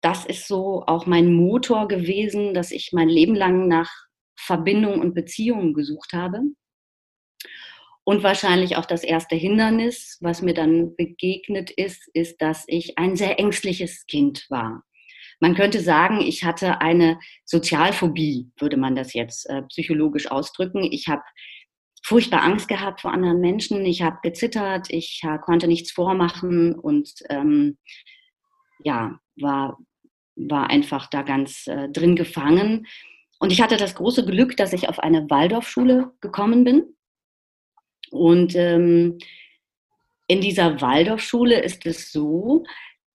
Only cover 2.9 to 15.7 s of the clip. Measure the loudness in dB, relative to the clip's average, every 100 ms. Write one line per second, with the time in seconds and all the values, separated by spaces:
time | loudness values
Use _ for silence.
2.9 | 2 4 4 4 4 2 2 4 2 0
3.9 | -10 _ _ _ -20 -4 -2 0 2 2
4.9 | 0 -2 -4 -8 -4 -2 0 0 -2 -4
5.9 | -8 -8 -6 -6 -4 -4 -6 _ _ _
6.9 | _ _ _ _ _ -20 -20 -20 -20 _
7.9 | _ 0 2 2 2 2 2 2 -2 -4
8.9 | -6 -2 -2 -2 -4 0 2 2 0 -2
9.9 | -6 -16 -8 -6 -2 -2 0 2 2 0
10.9 | -4 -6 -4 -4 -4 -6 -8 -6 -8 -8
11.9 | -8 _ -4 -4 -4 -4 -4 -6 -6 -6
12.9 | -4 -2 0 -2 0 -2 -2 -6 -6 -8
13.9 | -12 -8 -2 -2 -2 -8 -6 -6 -10 _
14.9 | _ -20 -20 -20 _ 0 4 2